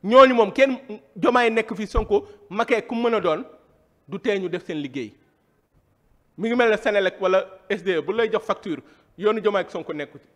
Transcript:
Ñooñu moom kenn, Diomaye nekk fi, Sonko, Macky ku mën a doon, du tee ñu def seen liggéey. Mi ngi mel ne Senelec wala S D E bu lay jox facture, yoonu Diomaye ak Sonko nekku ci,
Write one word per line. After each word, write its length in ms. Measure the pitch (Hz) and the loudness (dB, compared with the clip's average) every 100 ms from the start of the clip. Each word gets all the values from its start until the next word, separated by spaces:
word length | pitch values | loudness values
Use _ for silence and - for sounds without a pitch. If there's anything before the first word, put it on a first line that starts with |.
Ñooñu 320 | 190 254 262 | 4 8 8
moom 180 | 240 202 | 6 2
kenn, 260 | 262 269 247 - 208 _ 190 | 2 0 0 -10 -20 _ -4
Diomaye 340 | 202 247 233 | 0 2 2
nekk 240 | 226 220 | 0 -4
fi, 120 | 208 208 | -6 -6
Sonko, 400 | 233 214 202 - - - | -4 0 -2 -2 -16 -8
Macky 320 | 202 233 233 | -6 -2 -2
ku 120 | - | -2
mën 200 | 233 233 | -2 0
a 60 | 220 | 0
doon, 240 | 175 156 - - _ _ _ _ - | 0 -2 -6 -20 _ _ _ _ -14
du 120 | 185 | -6
tee 180 | - 202 | -2 -2
ñu 120 | 180 | -4
def 160 | 175 - | -8 -8
seen 160 | 160 | -8
liggéey. 320 | 143 131 110 - _ _ _ _ _ _ _ _ _ _ _ - | -8 -8 -10 -14 _ _ _ _ _ _ _ _ _ _ _ -8
Mi 120 | 226 | -2
ngi 60 | 240 | 2
mel 140 | 233 | 2
ne 60 | 214 | 2
Senelec 420 | 220 202 185 - | 0 0 0 0
wala 260 | 185 190 185 - - | 0 2 0 -8 -8
S 120 | 202 | -6
D 140 | 185 165 | -2 -2
E 40 | |
bu 100 | 147 | -2
lay 180 | 220 226 | -2 -2
jox 140 | 220 | -2
facture, 380 | - 190 165 139 - _ _ - | -4 -6 -6 -10 -12 _ _ -4
yoonu 240 | 208 220 | -2 0
Diomaye 240 | 208 196 | 0 0
ak 60 | 180 | -2
Sonko 240 | 180 156 | -8 -10
nekku 240 | 151 143 139 | -10 -12 -16
ci, 80 | _ | _